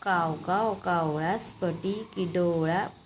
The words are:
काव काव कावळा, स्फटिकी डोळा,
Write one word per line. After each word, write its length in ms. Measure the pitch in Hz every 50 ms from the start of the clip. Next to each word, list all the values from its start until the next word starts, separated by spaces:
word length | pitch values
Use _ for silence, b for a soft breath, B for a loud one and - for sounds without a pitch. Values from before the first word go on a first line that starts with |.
काव 320 | - 202 185 175 170 160 151
काव 400 | 156 - 175 185 202 226 220 196
कावळा, 640 | 190 - 185 175 170 160 156 151 151 160 170 202
स्फटिकी 880 | 226 - - - - 190 170 160 170 - 190 202 214 220 - - 190 185
डोळा, 600 | 170 170 180 175 170 170 165 160 160 170 190 220 - - - -